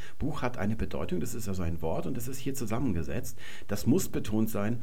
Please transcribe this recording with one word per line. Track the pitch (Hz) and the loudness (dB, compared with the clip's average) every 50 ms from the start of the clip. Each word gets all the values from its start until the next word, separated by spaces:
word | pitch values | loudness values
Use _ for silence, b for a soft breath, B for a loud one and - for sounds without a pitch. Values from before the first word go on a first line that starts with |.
| B B B - | B B B 0
Buch | - 156 - - 139 | 0 0 0 0 0
hat | 123 120 - | 0 0 0
eine | 95 104 110 | 0 0 0
Bedeutung, | 107 95 - - 65 85 - 180 175 | 0 0 -2 0 -2 0 0 0 0
das | 151 110 117 | 0 0 -2
ist | 120 107 | -2 0
also | 98 95 92 87 | 0 0 0 0
ein | 85 82 80 | 0 0 0
Wort | 80 80 90 147 170 | 0 0 0 0 0
und | 165 143 | -2 -2
das | 120 110 | -2 -2
ist | 131 135 | -2 -2
hier | 135 - 139 135 | -2 -2 0 0
zusammengesetzt. | 131 123 101 113 117 147 123 90 85 78 67 69 120 - - - B B B B B B | 0 0 0 0 0 2 2 2 0 0 0 -2 -2 -2 -2 -2 B B B B B B
Das | - 101 101 - | -2 -2 0 4
muss | 113 139 190 - | 4 4 4 2
betont | - - 151 107 - 107 110 110 107 | 0 0 0 0 0 2 2 2 2
sein, | - 104 101 107 120 117 | 2 0 0 0 0 0